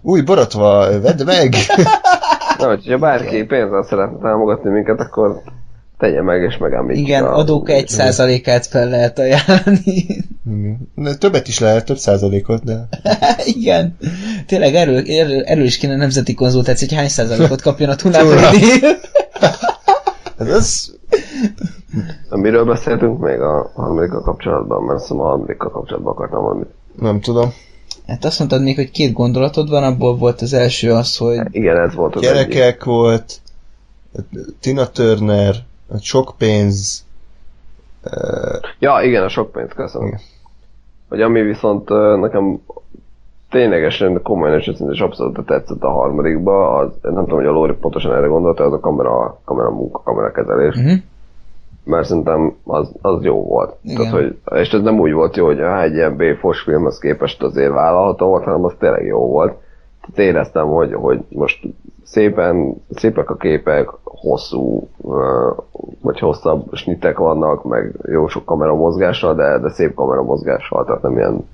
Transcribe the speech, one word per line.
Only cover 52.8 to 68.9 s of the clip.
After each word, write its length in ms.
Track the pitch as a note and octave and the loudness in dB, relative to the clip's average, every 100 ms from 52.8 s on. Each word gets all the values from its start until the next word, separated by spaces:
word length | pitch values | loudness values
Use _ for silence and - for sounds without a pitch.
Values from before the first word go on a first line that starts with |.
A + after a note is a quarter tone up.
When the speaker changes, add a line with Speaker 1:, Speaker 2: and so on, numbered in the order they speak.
| D2+ - | -4 -4
Speaker 2:
az 220 | - F2 | -2 -2
jó 200 | - G#1+ | 0 -2
volt. 320 | G1+ A1+ - - | 0 -2 -2 -8
Speaker 3:
Igen. 140 | - - | -10 -4
Speaker 2:
Tehát, 160 | - | -2
hogy, 240 | - C#2 - - - | 0 -2 -4 -4 -2
és 100 | F2 | 0
ez 120 | G#2+ | 2
nem 180 | G#2+ A2 | 2 2
úgy 120 | D#2 | 2
volt 240 | D2+ D#2+ G2 | 2 0 2
jó, 100 | E2 | 2
hogy 140 | C#2 | 2
á, 220 | E2 G2 | 0 0
egy 100 | E2 | 0
ilyen 220 | D#2 D#2+ C#2+ | 2 0 2
B-fos 440 | E2 D2 F#2 D#2 | 0 2 -2 -2
filmhez 380 | - D#2 D#2 - | 0 0 0 -2
képest 440 | D2 D2 C#2 - | -4 -2 -4 -2
azért 280 | C2+ - C#2 | -4 0 0
vállalható 540 | C#2 D#2+ F2 G2 F#2 F#2 | 2 2 2 2 2 2
volt, 160 | F#2 | 2
hanem 200 | E2+ E2 | 0 -2
az 100 | F2 - | -2 0
tényleg 260 | F#2 G1+ G1+ | 0 0 -2
jó 220 | G#1+ B1 | -2 0
volt. 260 | C#2+ F#2 - - - - _ | 2 0 -2 -18 -20 -20 _
Tehát 300 | - - G2 | -10 0 2
éreztem, 340 | D#2+ C#2 D#2+ D2+ | 2 0 -2 0
hogy, 260 | D#2+ C#2+ | 0 0
hogy 260 | G1+ B1+ B1+ - | 0 0 -2 -4
most 300 | C#2 C#2+ - - - - - | -4 -4 -4 -10 -16 -20 -20
szépen, 720 | - A2 G#2 F#2 F2 E2+ C#2 - - | -4 0 2 2 0 0 -2 -6 -14
szépek 400 | - A2 G#2+ C#2+ | -2 0 0 -4
a 60 | D2+ | -4
képek, 540 | F2+ D2+ - D2+ C2+ - | 0 0 2 0 -2 -8
hosszú, 840 | - - - C2 - C2 C2 A1 - - - | -20 -8 -2 -2 -4 -4 -2 -4 -6 -14 -6
ö, 420 | C2+ C2 B1 B1 - - - - - | -2 0 0 0 -4 -12 -18 -18 -8
vagy 180 | - - | -6 -2
hosszabb 560 | E2+ D2 E2 D#2 - - | -2 0 -2 -2 -4 -10
snitek 420 | - E2+ F2 D2+ | -8 -4 -2 0
vannak, 460 | E2 D#2 D#2 D2 | 0 0 0 -2
meg 300 | B1 A#1 G1+ - - | -2 -4 -4 -10 -4
jó 160 | D#2+ D#2+ | 0 0
sok 180 | - - | -4 -4
kameramozgással, 880 | E2 D#2 D#2 E2 | 0 0 2 0